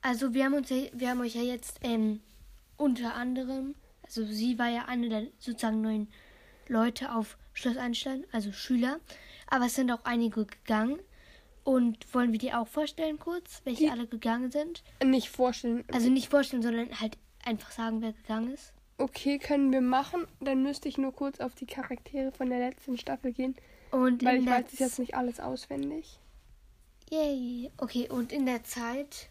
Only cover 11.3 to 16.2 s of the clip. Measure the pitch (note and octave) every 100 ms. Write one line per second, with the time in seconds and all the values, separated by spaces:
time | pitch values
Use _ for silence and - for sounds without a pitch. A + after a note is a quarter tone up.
11.3 | - - - - B3+ A#3+ A3+ - B3+ B3
12.3 | A3 B3 A#3 A3+ D4+ D4 - D#4+ D4+ -
13.3 | F4 - - - A#3 D#4 A#3+ A#3 A3+ A3+
14.3 | A#3 B3+ C#4+ D#4 E4+ - - C4 C4 -
15.3 | - B3 A#3 B3 A#3 - B3+ A#3 C4